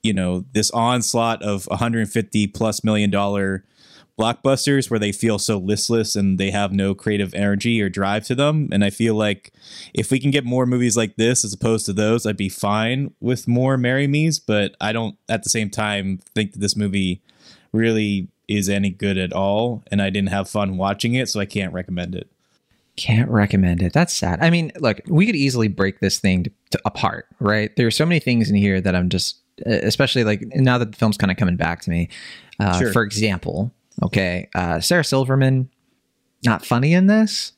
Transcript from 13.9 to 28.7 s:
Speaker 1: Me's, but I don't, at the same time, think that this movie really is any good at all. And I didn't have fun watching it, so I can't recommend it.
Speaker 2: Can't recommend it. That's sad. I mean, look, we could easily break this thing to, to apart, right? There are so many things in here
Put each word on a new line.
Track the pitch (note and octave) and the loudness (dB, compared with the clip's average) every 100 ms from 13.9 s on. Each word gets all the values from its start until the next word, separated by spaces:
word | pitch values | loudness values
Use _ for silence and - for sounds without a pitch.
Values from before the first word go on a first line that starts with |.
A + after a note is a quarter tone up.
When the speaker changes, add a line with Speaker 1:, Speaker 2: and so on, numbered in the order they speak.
| C3 C#3+ | 0 0
Speaker 1:
Me's, | D3 D#3+ D3+ | 0 0 -2
but | - G#2+ G2 _ | 0 0 0 _
I | G#2 | -4
don't, | A2+ A2+ - - | -2 -6 -10 -4
at | A2+ | -4
the | - | 0
same | A2+ G#2 | -2 -2
time, | - G#2+ G2+ G2 F#2 - | -2 -2 -2 -4 -6 -6
think | - G#2 | -4 -4
that | - | -4
this | G2+ G#2 | -4 -2
movie | G#2 G2 F#2+ F2+ _ _ - - _ | -2 0 -2 -4 _ _ -20 -20 _
really | A2 A2+ A2 G#2 G2 F#2 _ - | 0 2 0 0 -2 -4 _ -4
is | G#2 F#2+ | -2 0
any | G2+ G2 | 0 -2
good | F#2 G2+ F#2+ | -2 -2 -2
at | F#2 | -2
all. | - G2 G#2 A#2+ G#2+ - | -2 0 0 0 -4 -4
And | G2+ | -2
I | G2 | 0
didn't | G2 G2 | 0 -2
have | G2+ F#2+ | -2 -2
fun | G#2+ G2 F#2 | -2 -2 -2
watching | F#2+ G2+ A#2 | -2 -2 -2
it, | B2+ C3 | -2 -2
so | G#2+ | -4
I | G2 | -4
can't | G#2 F#2+ | -4 -6
recommend | F2+ F#2 F2+ F2+ | -6 -6 -6 -6
it. | F2+ - _ _ _ _ _ _ - | -8 -12 _ _ _ _ _ _ -8
Speaker 2:
Can't | - A2+ B2 | 0 2 4
recommend | A2 G2+ G2 F#2 F2 | 2 4 4 2 2
it. | F2+ | 0
That's | C#3+ F3 | 2 0
sad. | - F3 F3 | 0 -2 2
I | E3 | 2
mean, | E3+ D#3+ - | 2 -2 -2
look, | B2+ G#2 - | -2 -2 0
we | E3 G#3+ | 2 4
could | |
easily | F3 C#3 B2+ A2 | 2 0 2 0
break | F#2+ G2 - | 2 -2 0
this | G2 - | -2 0
thing | G2 F#2 | 2 2
to, | - _ _ | 0 _ _
to | - | -4
apart, | - - F#2+ - - _ | -4 -2 -4 -4 -14 _
right? | G#2 G#2+ G#2+ | 0 0 0
There | - A#2 | 2 2
are | |
so | - D#3+ | 2 2
many | E3 | 2
things | - A#2+ G#2+ | 2 2 4
in | |
here | G2+ G2+ | 4 4